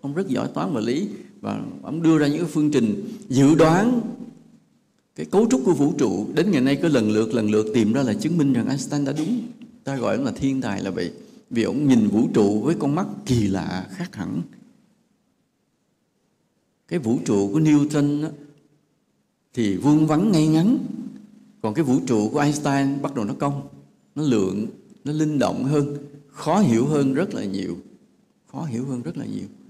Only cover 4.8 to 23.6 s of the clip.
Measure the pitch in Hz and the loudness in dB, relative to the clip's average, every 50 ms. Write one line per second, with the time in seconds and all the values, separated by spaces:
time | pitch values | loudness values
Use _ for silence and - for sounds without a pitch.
4.8 | _ _ _ _ _ _ _ - - - - 190 233 - - - - 190 170 135 | _ _ _ _ _ _ _ -12 -8 0 2 2 4 4 2 2 4 2 2 4
5.8 | 143 147 170 - 147 107 90 95 107 - - 147 170 208 185 135 123 135 143 139 | 2 0 2 2 0 0 0 -2 -4 -4 -2 0 0 2 2 2 2 2 0 2
6.8 | 170 170 147 127 107 107 107 107 113 113 127 120 107 104 107 107 107 107 - 123 | 2 2 2 2 2 2 2 2 0 0 0 0 0 2 2 2 2 2 2 2
7.8 | 110 104 117 139 139 120 101 101 - 156 175 170 147 139 131 117 - - 131 143 | 2 4 2 2 0 0 -2 -2 -2 0 2 2 2 2 2 2 0 0 -2 -4
8.8 | - - - 143 143 135 139 156 156 180 240 240 - - - - - - - - | -4 -4 -4 -2 -2 -2 -2 -2 -2 -2 -2 -4 -4 -8 -14 -18 -20 -20 -20 -14
9.8 | _ 135 139 127 113 104 101 113 143 123 - - 135 135 135 135 127 113 101 95 | _ -8 -6 -4 -2 -2 -2 0 -2 -4 -4 -2 -2 -2 -2 -2 -4 -4 -6 -4
10.8 | 92 98 90 90 90 82 - - - - - - _ _ - 117 107 95 92 135 | -6 -6 -4 -4 -6 -6 -8 -12 -20 -20 -20 -20 _ _ -2 0 0 0 0 0
11.8 | 147 139 127 117 104 98 95 107 131 - - 123 104 101 107 107 107 143 170 160 | 4 4 4 6 4 4 2 2 2 2 4 4 4 4 2 0 0 0 -2 0
12.8 | 151 139 143 170 202 208 - - - - 127 120 104 98 95 95 80 82 90 92 | -2 -2 -2 -2 -4 -6 -8 -12 -4 0 0 2 2 0 0 -2 -4 -4 -6 -8
13.8 | 98 - - - 175 180 - - 90 87 - - 175 - - - - _ _ _ | -8 -10 -10 -10 -10 -10 -8 -10 -8 -6 -6 -6 -8 -8 -14 -20 -20 _ _ _
14.8 | _ _ _ _ _ _ _ _ _ _ _ _ _ _ _ _ _ _ _ _ | _ _ _ _ _ _ _ _ _ _ _ _ _ _ _ _ _ _ _ _
15.8 | _ _ _ _ _ _ _ _ _ _ _ _ _ _ _ _ _ _ _ _ | _ _ _ _ _ _ _ _ _ _ _ _ _ _ _ _ _ _ _ _
16.8 | _ _ 170 175 131 110 120 - - - 113 101 101 101 98 160 156 156 151 147 | _ _ -6 -2 0 0 0 0 0 0 2 2 2 2 2 2 4 6 6 6
17.8 | 143 147 - 147 143 143 147 147 151 156 - - - - - _ _ _ _ _ | 4 2 2 0 0 2 0 -2 -4 -6 -8 -12 -20 -20 -20 _ _ _ _ _
18.8 | _ _ _ _ _ _ _ _ _ _ _ _ _ _ _ - 113 101 98 87 | _ _ _ _ _ _ _ _ _ _ _ _ _ _ _ -2 -2 0 0 2
19.8 | - 143 151 156 156 147 151 151 190 226 190 156 151 156 156 160 170 214 262 - | 2 4 4 4 4 4 2 2 2 4 4 4 4 4 4 4 4 4 2 0
20.8 | - - - - - - - - - - - - - _ _ _ - 110 104 147 | -2 -6 -10 -10 -12 -12 -14 -18 -20 -20 -20 -20 -20 _ _ _ -6 -4 -2 0
21.8 | 165 131 123 135 131 - 123 107 104 110 - 147 143 147 147 151 - 147 139 139 | 0 2 2 0 2 2 0 2 2 0 0 0 0 0 0 0 -2 0 0 0
22.8 | 139 139 139 139 - - - 123 107 101 139 - 147 143 143 139 | 0 0 -2 -2 -6 -6 -4 -4 -4 -4 -4 -4 -4 -4 -4 -4